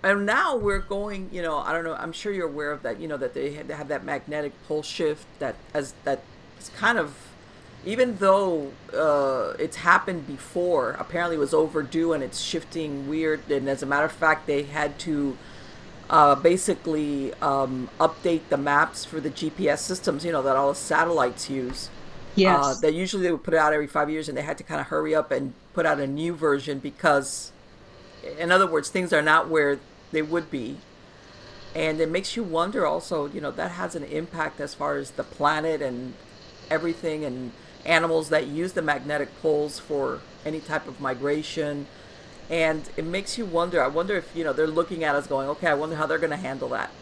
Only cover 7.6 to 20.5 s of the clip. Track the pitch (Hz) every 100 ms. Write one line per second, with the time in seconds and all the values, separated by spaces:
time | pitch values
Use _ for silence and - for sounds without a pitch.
7.6 | - - 180 233 254 202 196 190 190 165
8.6 | 139 - - - 156 147 139 131 90 -
9.6 | 156 - 175 185 - 175 135 139 - 180
10.6 | 180 165 120 - - 170 175 160 143 156
11.6 | 156 156 135 165 165 156 127 - - 165
12.6 | - 170 156 139 139 156 156 156 - 139
13.6 | 135 135 139 143 156 - 160 156 - 143
14.6 | 143 147 147 143 170 147 143 127 - -
15.6 | - - - - - 160 147 135 165 180
16.6 | - 185 - 156 147 143 135 - 147 139
17.6 | 131 131 123 - 160 - 180 165 - 139
18.6 | 143 143 139 - - 160 143 135 156 147
19.6 | 170 156 - 185 - 147 170 156 135